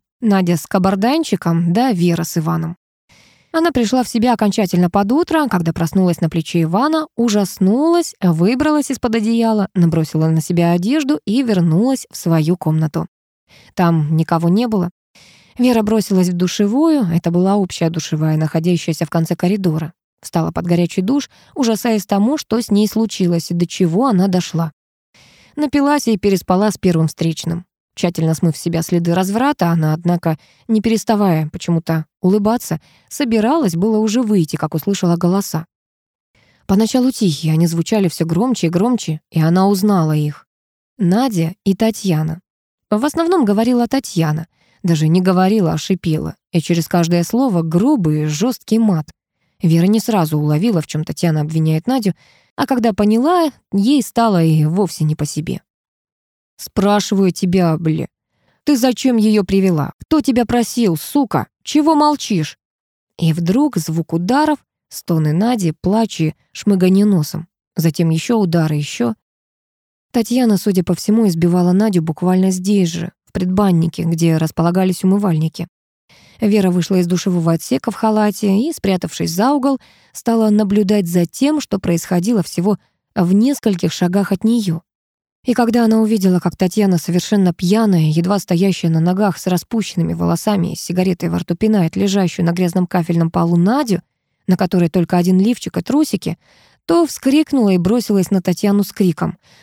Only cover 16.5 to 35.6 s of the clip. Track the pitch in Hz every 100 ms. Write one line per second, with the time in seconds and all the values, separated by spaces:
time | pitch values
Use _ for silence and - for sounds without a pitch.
16.5 | - 202 247 330 302 185 165 170 175 190
17.5 | 202 180 - 165 165 - 156 156 156 156
18.5 | 165 170 170 - 156 165 170 165 170 180
19.5 | 202 180 156 160 - _ _ - 170 160
20.5 | 165 175 175 170 - 185 277 - _ _
21.5 | - 233 220 247 220 - 202 220 302 -
22.5 | 233 - 202 214 220 220 - 180 170 -
23.5 | 170 175 - 180 175 269 185 196 180 -
24.5 | 165 160 - _ _ _ _ _ _ _
25.5 | - 294 294 277 294 - 214 202 190 -
26.5 | 185 208 - 185 165 160 - 165 156 165
27.5 | 170 - _ _ - 175 170 160 160 170
28.5 | - 170 165 165 175 170 170 190 214 277
29.5 | 294 170 170 156 160 175 175 165 156 _
30.5 | _ - 220 220 220 - 208 202 160 156
31.5 | - - 165 - 160 156 _ 180 208 202
32.5 | 240 - 156 - _ _ - 269 220 220
33.5 | 330 226 165 214 214 220 226 220 208 156
34.5 | 151 156 160 - 196 175 170 175 196 -
35.5 | 160